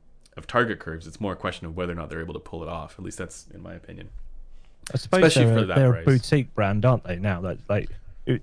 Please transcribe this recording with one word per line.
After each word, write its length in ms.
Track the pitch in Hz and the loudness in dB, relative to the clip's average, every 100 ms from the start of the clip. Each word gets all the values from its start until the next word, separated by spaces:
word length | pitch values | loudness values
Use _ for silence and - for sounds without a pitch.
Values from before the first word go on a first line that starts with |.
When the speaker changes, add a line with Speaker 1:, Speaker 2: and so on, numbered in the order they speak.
| - - _ - | -20 -20 _ -20
Speaker 1:
of 100 | - | -2
target 320 | 123 120 92 | 2 2 0
curves. 280 | - 80 80 | -8 -12 -12
It's 140 | - | -6
more 120 | 104 | -6
a 40 | 90 | -4
question 300 | 95 - 82 | -6 -6 -8
of 100 | 85 | -6
whether 160 | 90 | -4
or 40 | 85 | -6
not 140 | 80 | -8
they're 100 | 82 | -8
able 140 | 82 | -8
to 60 | 80 | -10
pull 220 | - 82 | -12 -12
it 60 | 82 | -8
off. 260 | 82 78 - | -10 -10 -12
At 60 | |
least 140 | 92 - | -12 -10
that's 280 | 87 - - | -12 -14 -20
in 80 | 90 | -18
my 120 | 87 | -16
opinion. 360 | 87 87 87 90 - - - - - - - - | -16 -16 -16 -14 -14 -14 -14 -14 -16 -18 -16 -6
Speaker 2:
I 60 | - | -6
suppose 240 | - 185 | 0 4
Speaker 1:
Especially 240 | 160 135 117 | 6 6 6
Speaker 2:
they're, 120 | 113 | 6
Speaker 1:
for 60 | 98 | 4
that 100 | 139 | 6
Speaker 2:
they're 160 | 131 | 6
Speaker 1:
price. 100 | 101 | 4
Speaker 2:
a 80 | 85 | 4
boutique 440 | 131 - 151 127 | 2 4 2 2
brand, 300 | - 101 104 | 0 2 4
aren't 200 | 127 117 | 4 4
they, 120 | 92 87 | 0 -4
now? 240 | 101 90 | -2 -2
That, 180 | 92 85 - | -2 -4 -2
like, 200 | 101 - - - - - | -2 -2 -8 -12 -6 -2
they, 120 | 127 | 0